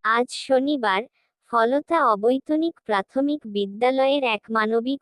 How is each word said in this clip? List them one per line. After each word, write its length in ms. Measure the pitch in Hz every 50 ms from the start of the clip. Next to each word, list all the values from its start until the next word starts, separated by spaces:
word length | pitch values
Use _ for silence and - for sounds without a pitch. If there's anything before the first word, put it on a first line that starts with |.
| _ 226 226
আজ 120 | 233 247 - - - -
শনিবার, 560 | - 269 254 262 285 302 277 226 208 190 190 233 - _ _ _ _ _ _ _ _
ফলতা 460 | - 233 226 233 262 285 302 _ 339 330 294 247 214
অবৈতনিক 640 | 196 202 233 262 269 - - 302 311 320 339 - _ _
প্রাথমিক 540 | - 208 196 196 _ _ 269 277 285 294 302 _ 220 202
বিদ্যালয়ের 680 | 202 202 196 196 208 240 254 262 262 262 269 277 294 262 240 220
এক 80 | 208 _ -
মানবিক 500 | 226 220 214 220 220 233 226 254 277 277